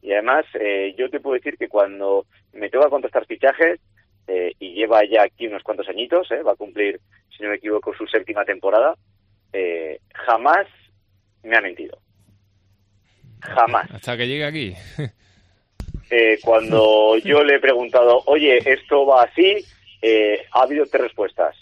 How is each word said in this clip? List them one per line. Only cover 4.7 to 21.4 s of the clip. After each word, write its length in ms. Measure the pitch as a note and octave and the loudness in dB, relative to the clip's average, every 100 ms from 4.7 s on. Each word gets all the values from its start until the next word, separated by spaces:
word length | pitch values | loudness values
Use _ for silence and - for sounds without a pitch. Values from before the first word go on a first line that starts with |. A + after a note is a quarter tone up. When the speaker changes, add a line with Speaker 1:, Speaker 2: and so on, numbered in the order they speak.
Speaker 1:
lleva 260 | F2 G#2+ A2 | -6 2 2
ya 180 | G#2 A2 | 4 2
aquí 220 | G2+ _ A#2 | 2 _ -12
unos 140 | G2+ | -10
cuantos 240 | - G2+ F#2+ | -10 -10 -8
añitos, 420 | F#2+ B2 E3+ F3+ | -10 -2 -2 -2
eh, 120 | B2+ | -4
va 100 | A#2 | -4
a 40 | G2+ | -4
cumplir, 440 | G#2+ G#2 G2+ F2 _ _ _ _ | -8 -6 -6 -6 _ _ _ _
si 60 | |
no 60 | G#2 | -8
me 80 | G2+ | -8
equivoco, 360 | G#2+ G#2+ A2 G2+ | -4 -6 -6 -12
su 100 | G#2+ | -4
séptima 380 | A2 F#2 G#2 | -4 -4 -6
temporada, 500 | G2+ F#2+ F#2+ G#2+ C#3 E3+ _ _ _ _ _ | -6 -4 0 2 0 -2 _ _ _ _ _
eh, 460 | G2 F2+ E2 D#2+ - _ | -6 -6 -6 -10 -14 _
jamás 520 | - - A2+ C3 F3 G3 _ _ _ _ _ _ _ | -10 -2 0 2 0 0 _ _ _ _ _ _ _
me 140 | A2+ A2+ | 0 0
ha 40 | |
mentido. 380 | G2 - D#2 - _ _ _ _ _ _ _ _ _ _ _ _ - - | 0 -10 -16 -18 _ _ _ _ _ _ _ _ _ _ _ _ -20 -20
Jamás. 500 | - G2+ A#2 A2 E2+ | -8 0 0 0 -6
Speaker 2:
Hasta 260 | G#2 - A#2+ | -12 -10 -6
que 100 | A#2+ | -6
llegue 160 | C#3+ | -6
aquí. 300 | D3 D#3 A2 F2 - - | -8 -8 -10 -12 -16 -12
<laughs> 160 | C#3+ _ _ _ _ _ _ _ - - - | -12 _ _ _ _ _ _ _ -14 -14 -2
Speaker 1:
Eh, 280 | A#2+ A2+ G#2+ | 2 2 2
cuando 760 | - A2+ A2 A2 A2 G#2+ G#2+ A2 | 2 0 2 2 4 4 4 2
yo 260 | - D3 | 2 2
le 120 | D3 C#3 | 4 4
he 40 | |
preguntado, 640 | C3+ B2 A#2+ B2+ A#2+ A#2+ | 2 0 2 4 6 4
"Oye, 320 | - D3+ D3 B2 | 4 2 4 2
¿esto 400 | C#3 C3 - C#3+ | 2 -2 2 2
va 200 | C#3 C3 | 6 6
así?", 380 | A#2+ - F#3 G#3 - _ _ - | 4 4 2 2 -8 _ _ -4
eh, 400 | A2+ A2 G#2+ G#2+ - | 0 2 2 -2 -2
ha 100 | A#2+ | 0
habido 240 | C3 D3 C#3 | 2 0 -2
tres 160 | C3+ | -2
respuestas. 520 | B2 - G2 - | -2 -4 -6 -2